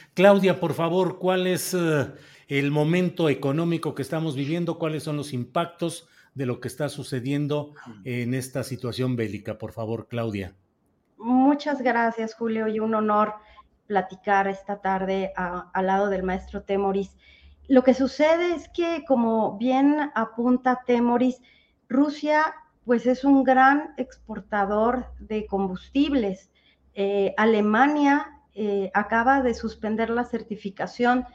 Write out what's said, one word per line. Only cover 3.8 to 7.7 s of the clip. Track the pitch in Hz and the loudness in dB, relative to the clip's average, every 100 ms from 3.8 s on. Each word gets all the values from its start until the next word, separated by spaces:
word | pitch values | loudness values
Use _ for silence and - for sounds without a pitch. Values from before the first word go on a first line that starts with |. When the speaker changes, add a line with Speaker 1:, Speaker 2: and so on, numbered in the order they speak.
| 160 | -4
Speaker 1:
que | 139 | -6
estamos | - 160 160 135 | -6 -4 -4 -4
viviendo? | 139 170 170 165 | -4 -2 -4 -4
¿Cuáles | 165 156 | -4 -4
son | 156 147 | -6 -6
los | 147 | -6
impactos | 127 123 175 170 - 170 165 - _ _ | -8 -4 -4 -4 -6 -8 -8 -18 _ _
de | 131 127 | -6 -6
lo | 120 | -4
que | 117 | -8
está | - 143 | -6 -8
sucediendo | - - 131 127 143 147 147 147 | -8 -8 -6 -4 -4 -2 -4 -6